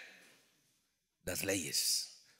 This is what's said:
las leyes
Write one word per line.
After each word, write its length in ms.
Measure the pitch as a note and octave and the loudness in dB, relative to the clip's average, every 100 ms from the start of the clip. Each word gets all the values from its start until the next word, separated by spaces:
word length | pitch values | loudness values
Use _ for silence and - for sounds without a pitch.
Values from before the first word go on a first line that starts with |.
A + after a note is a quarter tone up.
| - - - - _ _ _ _ _ _ _ _ | -14 -18 -20 -20 _ _ _ _ _ _ _ _
las 200 | - F2+ | -6 -2
leyes 800 | G2+ G2 D2 - - - - - - | 0 0 2 2 4 2 0 -10 -20